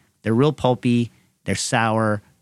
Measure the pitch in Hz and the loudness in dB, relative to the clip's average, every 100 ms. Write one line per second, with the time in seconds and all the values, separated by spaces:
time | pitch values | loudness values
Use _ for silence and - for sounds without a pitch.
0 | _ _ 110 113 147 143 127 123 123 120 | _ _ -2 2 2 2 0 0 0 0
1 | 117 - _ _ - 98 - 117 113 110 | -2 -8 _ _ -6 -6 -2 0 0 0
2 | 110 104 - _ | 0 -2 -8 _